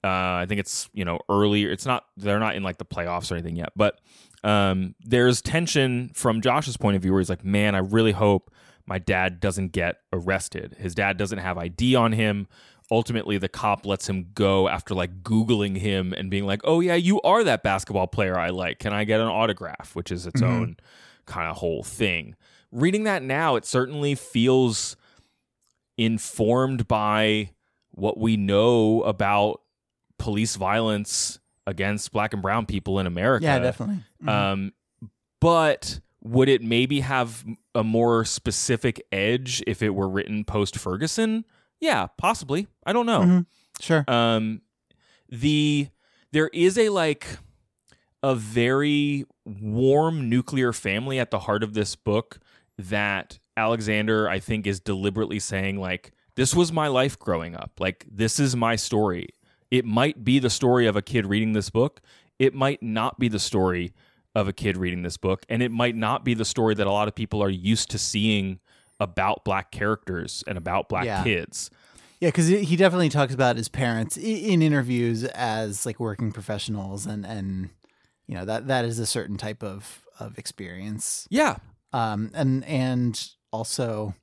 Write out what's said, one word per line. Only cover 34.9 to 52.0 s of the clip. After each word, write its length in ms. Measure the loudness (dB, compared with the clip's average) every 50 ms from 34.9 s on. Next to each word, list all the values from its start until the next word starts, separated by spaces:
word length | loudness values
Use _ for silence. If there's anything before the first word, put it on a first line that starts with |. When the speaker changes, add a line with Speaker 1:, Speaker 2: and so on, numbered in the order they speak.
| _ _ -20 -20 _ _ _ _ _ _
Speaker 1:
but 600 | 4 4 6 6 6 4 2 0 -4 -10 -10 -10 _ _ _ _
would 260 | -10 0 4 4 6 6
it 140 | 6 4
maybe 380 | 4 2 2 2 2 2 0 -2
have 440 | -2 0 0 0 -2 -2 -6 -12 -12 -12 -12 -14 _ _ _
a 100 | -2 0
more 400 | 2 2 4 4 4 4 4 2
specific 800 | 0 -4 -4 _ -4 -2 -2 0 0 0 0 0 -2 -2 -2 -8 _
edge 500 | -2 0 2 2 0 0 -2 -4 -6 -4 -2
if 160 | -4 -2 0
it 80 | 0 -2
were 180 | 0 0 -2 0
written 360 | 0 -2 -2 -2 -4 -6 -4
post-Ferguson? 1000 | -2 -2 -2 -2 -2 -4 -8 -6 -4 -4 -2 -4 -4 0 0 0 0 0 -4 -6 _ _ _ _ _ _ _
Yeah, 280 | 0 0 2 2 0 -4 _
possibly. 500 | -2 0 0 0 0 -4 -4 -2 -2 -2 -6 _ _ _
I 80 | -2
don't 140 | -2 0 0
know. 140 | 2 2 4
Speaker 2:
Mm-hmm. 200 | 6 6 6 4 2 _ _ _ _ _ _ -14
Sure. 240 | -2 2 2 2 2 2
Speaker 1:
Um, 540 | 2 4 4 4 2 2 0 -2 -4 -8 _ _ _ _ _ _ _ _ _ _ _ _ _ _
the, 600 | -8 -2 0 2 2 2 2 2 2 0 -2 -4 _ _ _ _ _ _ _ _
there 160 | 0 0 0 0
is 280 | 2 2 2 4 4
a, 120 | 4 2 2
like, 380 | 2 2 2 0 0 -2 -6 -14 -14 -16 -18 -20 _ _ _ _ _ _ _ _ _ _ _ _ _ _
a 120 | 0 0 0
very 920 | 0 -2 -2 0 2 2 4 4 2 2 2 2 2 2 0 -2 -4 -6 _ _ _ _
warm 840 | -16 -14 -8 -6 -4 0 4 6 6 6 6 4 2 0 0 0 2
nuclear 440 | 2 2 2 0 0 0 0 0
family 460 | 0 -2 -2 -2 -2 -2 -2 -2 -2 -2
at 100 | -2 -2
the 80 | -2 -4
heart 220 | 0 0 0 0
of 120 | 0 -2 0
this 200 | -2 -2 -2 -4
book 460 | _